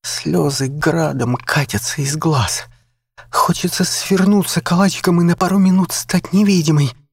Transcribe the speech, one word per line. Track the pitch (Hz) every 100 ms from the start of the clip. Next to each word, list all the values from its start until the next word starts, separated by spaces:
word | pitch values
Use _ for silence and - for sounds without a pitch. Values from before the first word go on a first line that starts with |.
Слёзы | - - 156 175 147 135 135
градом | 147 156 165 151 135 120 127
катятся | - 147 135 - - -
из | 139 156
глаз. | 165 143 98 - - - _ _ _ - -
Хочется | - - - 180 -
свернуться | 185 - - 196 190 208 - -
калачиком | - 175 196 - - 175
и |
на | 175 175
пару | 185 196
минут | 190 185 175
стать | - - 180 -
невидимой. | 190 208 185 156 151 135 - _